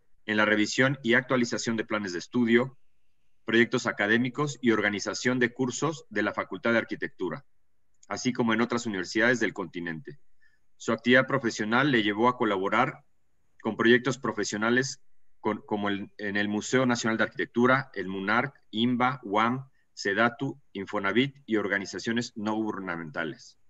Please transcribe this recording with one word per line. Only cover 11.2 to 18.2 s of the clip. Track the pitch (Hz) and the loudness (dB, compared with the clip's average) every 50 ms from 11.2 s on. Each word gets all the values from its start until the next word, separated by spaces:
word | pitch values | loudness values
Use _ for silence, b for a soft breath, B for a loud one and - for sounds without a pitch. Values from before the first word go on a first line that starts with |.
| 131 | 6
profesional | - 143 127 - 113 - - 110 107 120 123 139 151 | 4 0 -2 -2 -2 -2 -2 -2 0 2 2 2 4
le | 127 113 | 2 2
llevó | 101 107 101 104 117 | 2 2 2 2 2
a | 123 123 | 2 2
colaborar | - 120 107 101 95 95 98 107 113 131 151 - - _ _ _ _ _ _ _ _ _ _ _ - | 2 0 0 0 0 0 0 2 2 2 0 -2 -10 _ _ _ _ _ _ _ _ _ _ _ -8
con | - 113 101 | -6 -6 -2
proyectos | 113 110 117 120 120 123 139 127 | 2 6 6 6 6 4 0 -2
profesionales | - - 113 104 107 98 - 107 104 113 117 120 127 135 135 - - - - - - - - - - | -2 -4 -6 -4 -4 -4 -4 -2 -2 0 2 2 2 0 -2 -6 -12 -18 -20 -20 -20 -20 -20 -14 -8
con, | - 110 107 110 | -6 -4 -4 -6
como | - - 110 104 101 101 | -6 -6 -4 -2 -2 -2
el, | 101 98 98 - _ | -4 -4 -6 -10 _
en | - 104 101 98 | -8 -6 -4 -2
el | 104 104 104 | 0 0 0
Museo | 104 104 101 - 127 127 131 | -2 -2 -2 0 2 2 2
Nacional | 123 120 120 - 113 113 | 2 0 0 0 -2 0
de | 107 110 | 0 0
Arquitectura, | - - - 85 - - 117 123 123 131 135 135 - - | -2 -2 -6 -6 -4 0 2 4 4 4 2 0 -4 -8
el | 98 90 | -8 -6
munarc, | 95 95 95 | -6 -6 -4